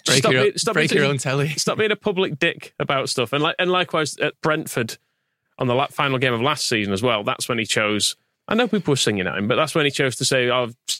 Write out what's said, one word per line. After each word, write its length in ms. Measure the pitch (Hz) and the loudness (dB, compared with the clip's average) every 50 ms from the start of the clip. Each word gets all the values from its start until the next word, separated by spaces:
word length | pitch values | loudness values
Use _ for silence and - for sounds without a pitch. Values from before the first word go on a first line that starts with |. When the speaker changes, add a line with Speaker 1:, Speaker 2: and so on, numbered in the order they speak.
| - - 135 135 | 0 2 2 4
Speaker 1:
Stop 140 | 135 160 135 | 4 4 4
Speaker 2:
your, 80 | 131 131 | 6 4
Speaker 1:
being, 120 | - - 170 | 2 2 0
stop 160 | - - 220 | -2 0 2
Speaker 2:
break 160 | 156 156 156 | 2 2 2
Speaker 1:
being, 120 | - - 147 | 2 2 2
Speaker 2:
your 80 | 139 | 2
own 80 | 143 131 | 0 0
telly. 300 | - 135 131 143 143 151 | -2 -2 0 0 0 -2
Speaker 1:
stop 280 | 151 - - - 185 - | -2 -2 -2 -2 0 0
being 140 | 214 214 | 0 0
a 40 | 208 | 0
public 440 | 208 - 214 202 175 190 - 151 139 | -2 -2 -2 0 0 -2 -2 0 0
dick 340 | - 170 - - - - _ _ | 0 0 0 -4 -12 -20 _ _
about 280 | 143 135 143 135 123 - | -4 -2 -2 -2 -2 -2
stuff. 260 | - - 120 110 - | -2 -2 -2 0 0
And, 100 | 143 147 | 0 0
like, 120 | 165 - - | 0 0 0
and 120 | 185 180 | 0 2
likewise 460 | 180 180 175 - - 165 156 139 - - | 2 0 0 0 0 -2 -2 -2 -2 -2
at 220 | - 151 - _ | -4 -4 -4 _
Brentford 560 | - 160 156 156 - - - 139 117 113 - - _ _ _ _ _ _ _ _ _ _ _ - | -2 0 0 0 -2 -4 -4 -4 -4 -4 -6 -14 _ _ _ _ _ _ _ _ _ _ _ -4
on 80 | 131 127 | 0 0
the 80 | 120 | 2
la-, 100 | 127 139 - | 2 0 -2
final 300 | - - 151 139 135 127 | 0 -2 0 0 2 2
game 160 | 127 131 120 | 2 0 2
of 80 | 113 | 2
last 260 | 120 143 151 139 - - | 0 0 0 0 -2 0
season 240 | 123 107 104 98 | 0 0 0 0
as 120 | 101 95 110 | -2 0 2
well. 200 | 127 117 104 104 | 2 0 0 0
That's 240 | 120 131 - - - | -2 -4 -4 -4 -4
when 120 | 127 117 | -2 -4
he 60 | 110 | -2
chose. 500 | - - 120 107 104 104 104 - - - - _ _ _ _ _ - | -2 0 0 0 2 0 0 0 -2 -4 -6 _ _ _ _ _ -2
I 80 | 208 | 0
know 120 | 226 247 220 | 2 2 2
people 260 | - 214 165 - 143 | 0 -2 0 0 0
were 40 | 123 | 0
singing 300 | - - 107 98 90 90 | 0 -2 -2 -2 -2 -2
at 100 | 65 98 | -2 -2
him, 100 | 101 107 | -2 0
but 100 | 123 113 | 2 0
that's 180 | 156 143 - | 0 0 0
when 100 | 165 147 | 0 0
he 60 | 143 | 0
chose 240 | 135 - 143 131 120 | 0 0 -2 -2 -2
to 100 | - 139 | -2 -2
say, 240 | - 139 131 123 123 | 0 2 2 2 2
"Oh, 200 | 120 127 123 113 117 _ _ - - - | 2 0 -2 -4 -6 _ _ -8 -8 -8